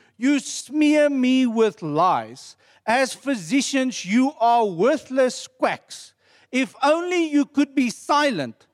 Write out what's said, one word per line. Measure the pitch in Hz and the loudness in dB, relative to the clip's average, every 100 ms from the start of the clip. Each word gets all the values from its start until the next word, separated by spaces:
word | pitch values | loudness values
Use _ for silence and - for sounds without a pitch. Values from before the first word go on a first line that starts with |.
| _ - | _ -4
you | 262 285 | 0 0
smear | - - - 302 302 302 294 | -2 -12 -6 0 2 4 2
me | 269 254 262 247 | 2 2 2 2
with | 226 220 - | 2 0 -2
lies. | 160 147 180 135 110 127 - - _ _ - | -4 0 2 0 -4 -14 -20 -20 _ _ -2
As | 247 262 | 0 0
physicians, | - 269 240 160 269 - 269 262 - | -4 -6 -6 -2 -2 0 -2 -2 -6
you | 175 233 262 - | -2 0 0 0
are | 233 240 | 2 2
worthless | 214 165 233 311 - 262 254 - - | 2 0 0 0 -2 0 0 -2 -14
quacks. | - 247 147 - - - _ _ _ _ | -4 -4 -4 -12 -20 -20 _ _ _ _
If | 254 254 - | -4 -4 -2
only | 277 330 359 359 | 0 0 0 -2
you | 320 294 | 0 0
could | 269 277 285 | 0 0 -2
be | 277 240 | 0 -2
silent. | - - 294 294 185 123 - _ | -4 -2 0 0 -2 -6 -10 _